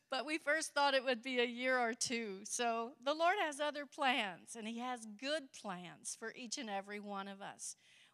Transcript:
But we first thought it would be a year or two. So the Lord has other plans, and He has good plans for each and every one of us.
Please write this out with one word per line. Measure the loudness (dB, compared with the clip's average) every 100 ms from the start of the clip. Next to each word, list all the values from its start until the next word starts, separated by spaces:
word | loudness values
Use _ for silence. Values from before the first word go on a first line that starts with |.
| _
But | -2 0
we | -2
first | 2 2 2
thought | 4 6
it | 6
would | 4 0
be | 0 2
a | 2
year | 2 2 4
or | 4
two. | 2 0 0 -2 -6
So | -6 0 2 2 -2 -4
the | -2
Lord | 4 4 4
has | 2 0
other | -2 -2 -8
plans, | 0 2 4 2 -4 -12 -8
and | -6
He | -4
has | -4 -6 -8 -8
good | -2 -2 -4
plans | -10 -8 -8 -10 -12 -10 -8
for | -10 -10
each | -8 -8
and | -4
every | -6 -6 -10
one | -8 -6 -8
of | -10
us. | -12 -10 -12 -12 -18 -20 -20